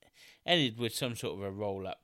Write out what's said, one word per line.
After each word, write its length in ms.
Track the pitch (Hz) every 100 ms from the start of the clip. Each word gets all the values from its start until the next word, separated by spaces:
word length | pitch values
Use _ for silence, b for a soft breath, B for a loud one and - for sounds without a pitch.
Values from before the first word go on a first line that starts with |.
| _ B B B
Ended 320 | - 175 131 113
with 160 | 117
some 220 | - 127
sort 240 | 113 107 87
of 60 |
a 60 | 98
roll-up 500 | 98 104 98 92 -